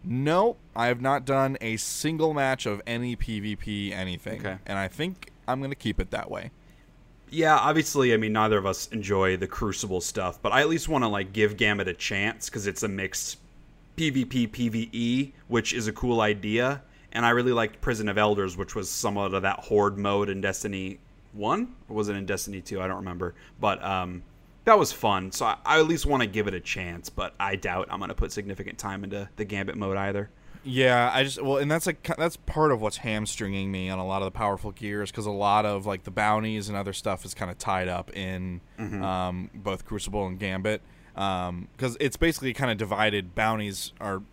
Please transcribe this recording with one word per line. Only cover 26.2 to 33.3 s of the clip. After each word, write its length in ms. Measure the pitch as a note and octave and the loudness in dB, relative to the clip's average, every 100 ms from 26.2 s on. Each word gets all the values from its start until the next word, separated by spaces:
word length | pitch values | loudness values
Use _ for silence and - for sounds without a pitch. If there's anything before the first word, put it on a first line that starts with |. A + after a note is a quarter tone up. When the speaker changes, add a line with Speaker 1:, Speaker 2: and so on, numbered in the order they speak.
| A2+ | 2
Speaker 2:
give 220 | G#2 G2+ | 0 -2
it 80 | F2+ | -2
a 40 | |
chance, 480 | - - F2+ E2+ - | -6 -6 -6 -8 -10
but 280 | - F#2 - | -6 -8 -4
I 160 | G2 G2 | -4 -2
doubt 320 | G2 F2+ - | -2 -2 -4
I'm 80 | F#2 | -6
gonna 160 | F#2+ F#2+ | -6 -2
put 160 | F#2 | -2
significant 480 | G#2+ G2+ F#2+ G2+ - | -2 -8 -8 -10 -8
time 240 | G#2 G2 | -8 -6
into 260 | G2 G2+ G2+ - | -6 -8 -8 -8
the 100 | G#2 | -6
Gambit 320 | G2+ G2 E2+ | -4 -4 -4
mode 180 | G2 G2 | -2 -2
either. 360 | G2 G2+ G#2 - - - | -2 -2 -6 -12 -20 -14
Speaker 1:
Yeah, 480 | C3+ B2+ C3 B2 A#2+ | -4 4 6 6 4
I 100 | C3 | 2
just, 160 | C#3 C3 | 0 0
well, 180 | C3+ C#3 | 0 2
and 120 | C#3+ | 2
that's 160 | D#3+ F#3 | 0 0
a, 100 | D#3+ - - | -4 -4 0
that's 180 | E3 - | -2 -2
part 360 | - D#3 D#3 | -4 2 4
of 100 | B2 | 4
what's 160 | G#2+ - | 0 -2
hamstringing 760 | A#2+ G#2+ G#2 | -2 -2 -2